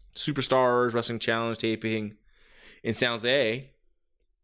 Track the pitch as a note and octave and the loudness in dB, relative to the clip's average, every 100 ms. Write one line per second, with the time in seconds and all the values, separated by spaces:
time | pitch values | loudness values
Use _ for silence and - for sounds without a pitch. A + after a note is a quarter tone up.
0 | - - - C#3 B2+ C3 B2+ B2 B2 A#2 | -20 -8 -6 -4 2 4 4 4 2 0
1 | A2+ A2+ - A2+ A#2 A2 A2+ A2 A#2 A2 | -2 -4 -2 -2 -2 -2 -2 -2 -2 -4
2 | G#2 - _ _ _ - - - A2+ A2 | -4 -10 _ _ _ -20 -20 -10 -6 0
3 | B2 A#2 A#2 C#3 A#2 A#2+ C#3 _ _ _ | 0 0 0 2 2 -2 -8 _ _ _
4 | _ _ _ _ | _ _ _ _